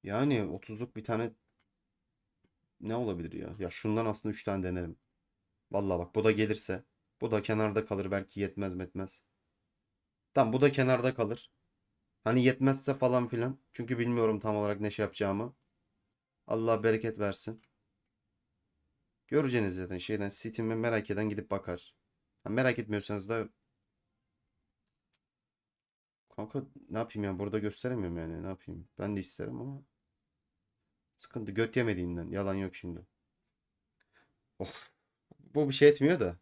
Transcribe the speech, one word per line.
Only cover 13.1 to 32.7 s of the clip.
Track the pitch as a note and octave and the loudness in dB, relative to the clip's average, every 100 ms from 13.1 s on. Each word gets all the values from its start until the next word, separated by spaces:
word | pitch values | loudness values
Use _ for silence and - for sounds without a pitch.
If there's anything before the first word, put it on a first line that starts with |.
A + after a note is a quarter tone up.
| B2 A#2+ | 4 2
filan. | A#2 B2 C3+ _ | -2 -2 -4 _
Çünkü | - A2+ A#2+ | -10 -4 -2
bilmiyorum | A#2+ A#2+ A2+ G#2+ | 0 2 2 2
tam | A2 G#2+ | 0 0
olarak | G#2 G2+ | 0 0
ne | G#2 | -2
şey | G2+ | -2
yapacağımı. | G#2 - G2+ G2 A#2+ - _ _ _ _ _ _ _ _ - | -4 0 0 0 -4 -8 _ _ _ _ _ _ _ _ -4
Allah | A2+ A2+ A2+ | -2 2 2
bereket | A2 A2 A2+ G#2 | 4 2 0 -2
versin. | G2+ F#2+ - A2+ _ _ _ _ _ _ _ _ _ _ _ _ _ _ _ _ _ | -2 -2 -8 -10 _ _ _ _ _ _ _ _ _ _ _ _ _ _ _ _ _
Göreceğiniz | C#3 C#3 B2 G2+ | 2 4 2 2
zaten | F#2 F2+ F#2 | -2 -6 -6
şeyden. | - G#2+ G2+ | -4 -2 -2
Steam'e | - A2+ A2+ A2+ | -4 -8 -4 -2
merak | A2+ A#2 A2+ G#2 | 0 0 0 -2
eden | G2+ G#2+ | -2 -2
gidip | G#2 - | -2 -4
bakar. | G2 - F2 - _ _ _ _ _ | -6 -4 -8 -10 _ _ _ _ _
Ha, | - | -4
merak | A2 C3 A#2+ | 2 2 0
etmiyorsanız | G#2+ G#2 - G#2 F#2+ | -2 -4 -2 -6 -4
da | A2+ G#2+ _ _ _ _ _ _ _ _ _ _ _ _ _ _ _ _ _ _ _ _ _ _ _ _ _ _ _ _ | -4 -4 _ _ _ _ _ _ _ _ _ _ _ _ _ _ _ _ _ _ _ _ _ _ _ _ _ _ _ _
kanka | - G#2+ C#3+ C3+ - - | -12 -8 -6 -8 -16 -8
ne | A2 | -6
yapayım | A2+ G#2+ | -4 -4
ya? | G2+ F#2 | -4 -2
Burada | G#2 G#2+ | -2 -2
gösteremiyorum | G#2 - B2+ B2 F#2 E2+ | -4 -4 -6 -4 -4 -4
yani. | E2 E2 | -6 -8
Ne | F2 | -8
yapayım? | F#2+ - E2+ F2 - | -10 -12 -14 -16 -8
Ben | G2+ G2+ | -4 -4
de | |
isterim | F#2 - G2+ B2 | -6 -8 -10 -8
ama | B2 C#3 - _ _ _ _ _ _ _ _ _ _ _ _ _ | -10 -12 -16 _ _ _ _ _ _ _ _ _ _ _ _ _
sıkıntı. | - B2 G#2 | -14 -10 -6
Göt | G2+ A2+ B2 | -2 0 2
yemediğinden. | A#2 F#2 F2 F2 E2 | 0 0 -2 -4 -4
Yalan | F#2+ G2 | -4 -2
yok | F#2+ F#2+ | -2 -4